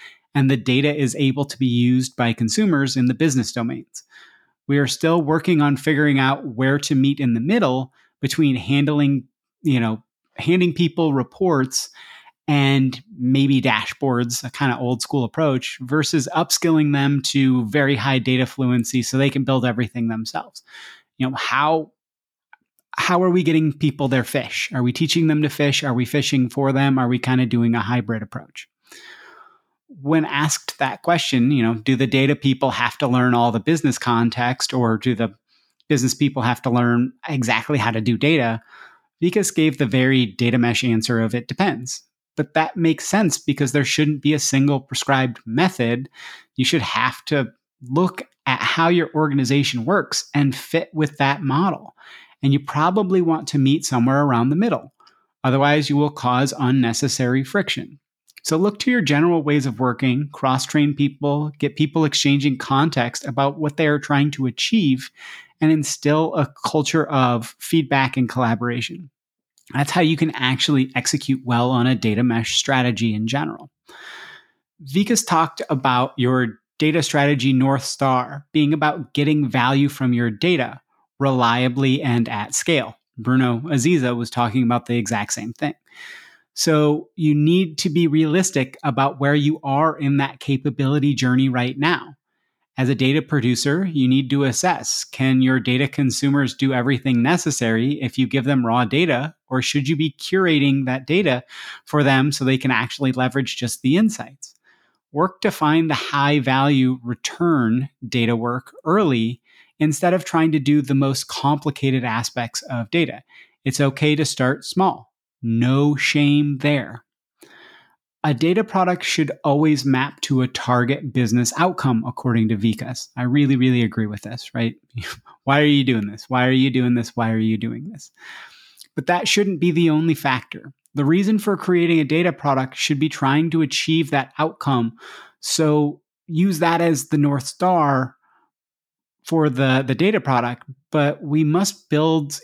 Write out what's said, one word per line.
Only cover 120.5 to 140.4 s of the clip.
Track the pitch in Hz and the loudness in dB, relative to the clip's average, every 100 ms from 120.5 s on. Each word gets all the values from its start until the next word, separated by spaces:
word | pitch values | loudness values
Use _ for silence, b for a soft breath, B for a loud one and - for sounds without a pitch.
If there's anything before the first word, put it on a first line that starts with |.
| - - 123 123 139 135 | -2 0 2 2 -2 -2
business | 131 117 123 117 - | 0 2 2 0 0
outcome, | 180 - 139 113 123 | -2 0 0 0 -2
according | - 127 113 110 | -6 -2 0 2
to | 107 | 0
Vikas. | 110 107 117 - - - | 0 -2 -6 -12 -12 -6
I | |
really, | 123 143 139 131 | 0 2 2 4
really | 127 123 | 2 2
agree | 113 - 107 | 0 -2 -6
with | 104 | -6
this, | 104 123 - - | -12 -14 -10 -4
right? | 117 - _ 117 | -4 -6 _ -12
<laughs> | - - - - | -12 -14 -18 -10
Why | - 143 | 0 2
are | 151 | 4
you | 143 | 4
doing | 127 113 101 | 4 0 -2
this? | 107 - | -8 -6
Why | 127 127 | 0 2
are | |
you | 131 135 | 4 2
doing | 127 123 120 | 2 0 0
this? | 117 - | -2 -4
Why | 113 | -2
are | 113 | 0
you | 110 110 | 0 -2
doing | 113 117 160 | -4 -10 -12
this? | 214 - _ B B B B B B B - | -16 -20 _ B B B B B B B -8
But | 135 | -2
that | 180 - | 0 0
shouldn't | - 202 170 | 0 0 2
be | 175 | 2
the | 160 165 | 4 4
only | 151 165 | 4 2
factor. | 147 143 127 - - 143 - _ | 0 0 -2 -2 -16 -18 -20 _
The | 143 | -2
reason | 143 180 202 214 | 2 2 2 0
for | 208 190 | 0 -2
creating | - 175 170 165 | 2 2 4 2
a | 139 | 2
data | 160 175 | 2 0
product | 156 147 131 127 - | 0 -2 0 -2 -4
should | - 143 | -4 0
be | 151 | -2
trying | - 135 147 165 | 0 0 2 2
to | 165 | 0
achieve | 147 - - 160 147 | -2 -2 0 0 0
that | 143 127 - | -2 -4 -4
outcome. | 156 - 147 127 117 - B B B B | -4 -4 -2 0 -2 -6 B B B B
So | - - 156 151 147 - _ _ - | -6 0 2 2 0 -4 _ _ -8
use | 160 190 160 | 0 0 2
that | 170 170 | 0 2
as | 170 143 - | 2 0 0
the | 151 | 0
North | 147 143 135 | 2 0 -4
Star | - 180 175 147 131 131 _ _ _ _ _ _ _ _ _ _ _ - | -4 0 2 2 2 -2 _ _ _ _ _ _ _ _ _ _ _ -2
for | 165 151 | 2 2
the, | 127 135 131 135 | 2 2 2 0
the | 123 | 0
data | 185 214 | 2 0
product, | 143 123 | 0 0